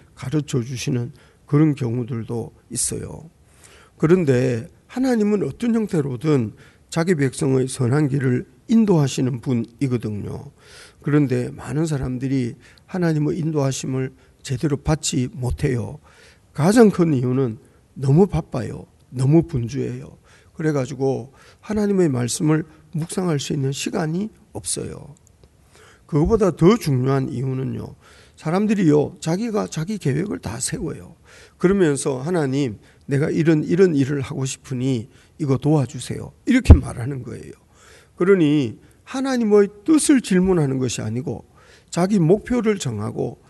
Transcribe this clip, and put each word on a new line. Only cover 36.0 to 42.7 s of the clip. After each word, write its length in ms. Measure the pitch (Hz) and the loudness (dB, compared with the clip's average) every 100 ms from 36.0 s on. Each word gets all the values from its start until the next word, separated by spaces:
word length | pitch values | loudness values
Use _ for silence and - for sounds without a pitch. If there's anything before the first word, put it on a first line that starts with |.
| - - 113 - - | -10 -10 -10 -10 0
이렇게 280 | 247 - | 2 6
말하는 500 | - 127 - 117 139 | 6 6 -6 -6 -8
거예요. 280 | 117 107 - - _ _ - - _ - | -10 -14 -16 -20 _ _ -20 -20 _ -2
그러니 640 | 175 196 151 151 123 - - _ | 4 4 6 4 0 -6 -18 _
하나님의 640 | - 269 269 254 220 208 202 208 - | -10 -6 -2 0 4 4 4 0 2
뜻을 360 | 311 - 277 | 2 6 4
질문하는 580 | - 185 185 180 143 135 | 4 2 4 4 2 0
것이 220 | 127 - | -2 -4
아니고 440 | 110 113 151 110 - _ - - _ | -6 -6 -6 -8 -12 _ -20 -20 _
자기 300 | - 185 208 | -2 2 4
목표를 580 | 156 208 - 247 220 | 4 4 2 -2 0